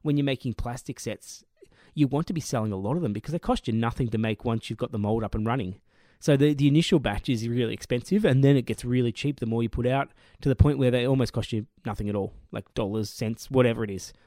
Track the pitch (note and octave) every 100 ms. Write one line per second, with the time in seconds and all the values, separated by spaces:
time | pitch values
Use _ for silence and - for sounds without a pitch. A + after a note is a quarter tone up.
0 | D#3 D3 C#3 C3+ C3 G#2+ A#2+ A#2+ - B2
1 | - G#2 - - _ _ - _ _ -
2 | C#3 C#3 E3+ F3 - B2+ G#2+ F#2+ G2+ D#3+
3 | D3 G#2 - E3 - B3+ - A2+ A#2 -
4 | B2 A2 A2 G#2+ B2 A2+ - A2 A#2+ A2
5 | G#2 A2+ G#2+ A2 G#2+ C3 F#2 F#2 _ _
6 | _ _ - C#3+ D3 C#3+ C#3+ D3 E3 D#3+
7 | A2 G#2 - A#2+ A2+ A#2+ A#2 A2+ - B2
8 | A2+ G3+ G#3 C3 C#3 C#3+ A#2+ A2 B2 B2+
9 | A#2+ - C#3+ C3+ A2+ A2+ A#2 - A#2+ C3+
10 | C#3 _ _ - C#3+ C3 C#3+ C3+ B2+ B2
11 | B2 C3+ A#2 B2 G2+ A2 G#2 _ A#2+ G2+
12 | G#2 G#2 G2 - - A2+ - - G#2 A2
13 | G#2 - A2+ A2+ - C3 B2 A2+ A2 F#2+
14 | - -